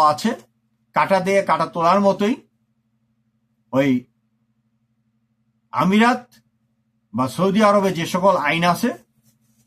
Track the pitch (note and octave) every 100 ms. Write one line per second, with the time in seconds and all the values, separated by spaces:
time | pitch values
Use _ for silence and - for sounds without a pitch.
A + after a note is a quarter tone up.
0 | D3+ D3+ A3 A#3+ _ _ _ _ _ D#3
1 | D3+ F#3+ F3+ G3 F#3+ D#3+ D#3+ F3 E3 G3
2 | G3 F#3+ G3+ - _ _ _ _ _ _
3 | _ _ _ _ _ _ _ C3 C#3 B2+
4 | - _ _ _ _ _ _ _ _ _
5 | _ _ _ _ _ _ _ A#2 E3+ G#3
6 | A#3 B3 - _ _ _ _ _ _ _
7 | _ A#2+ B2+ - F#3+ G3 G#3 G3+ F#3+ D#3+
8 | D#3+ F#3 G3 F3 C#3+ E3 F3 E3+ B3 -
9 | _ _ _ _ _ _